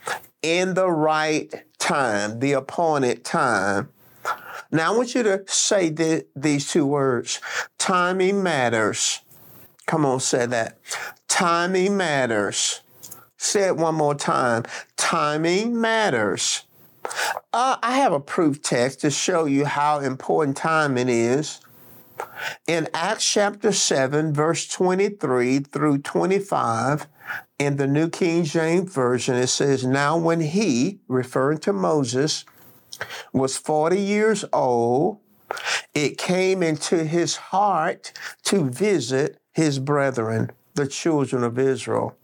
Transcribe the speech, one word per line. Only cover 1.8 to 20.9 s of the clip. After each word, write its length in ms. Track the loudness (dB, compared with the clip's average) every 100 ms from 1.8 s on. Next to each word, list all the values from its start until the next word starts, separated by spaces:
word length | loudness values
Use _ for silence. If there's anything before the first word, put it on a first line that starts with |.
| -2 0 0 0 -2 -2
the 120 | 0
appointed 720 | 0 -2 -2 0 2 0 -2
time. 640 | -2 0 2 2 2 0 -4 _ -20 -12 -8 -8 -10 -16 -4
Now, 220 | 0 2
I 40 | 0
want 180 | 0
you 80 | 0
to 200 | 2 0 -2
say 440 | -2 2 2 2
th-, 360 | 0 0 0 -4 -4
these 340 | 0 0 0
two 140 | 0
words. 560 | 2 2 2 0 -4 -8 -8 -8 -8 -6
Timing 640 | 0 2 2 2 2 2
matters. 800 | 2 2 2 2 0 0 -2 -4 _ -20 -20 -20 -20 _ -4
Come 180 | 0
on, 160 | 2 0
say 240 | 0 0
that. 340 | 0 -2 -4 -8 -12 -10 -12 -12 -4
Timing 680 | 0 2 2 2 2 2 2
matters. 840 | 2 2 2 2 0 -2 -4 -4 _ -20 -20 -20 -20 -8
Say 280 | -2 2 2
it 100 | 2
one 200 | 0 2
more 180 | 0
time. 480 | 0 0 0 2 0 -2 -12 -12 -4
Timing 840 | -2 0 0 0 0 0 0 -2
matters. 840 | 0 2 2 2 0 0 -2 -4 -8 -20 -20 _ -10 -6 -4 -6 -4
Uh, 240 | 0 0 0
I 140 | 0 2
have 160 | 2
a 80 | 2
proof 420 | -2 0 2 0
text 380 | -2 0 0 0
to 100 | -2
show 360 | 0 0 0 2
you 180 | 2
how 340 | 0 0 0 0
important 580 | -2 -4 -2 0 0 0
timing 520 | 0 2 2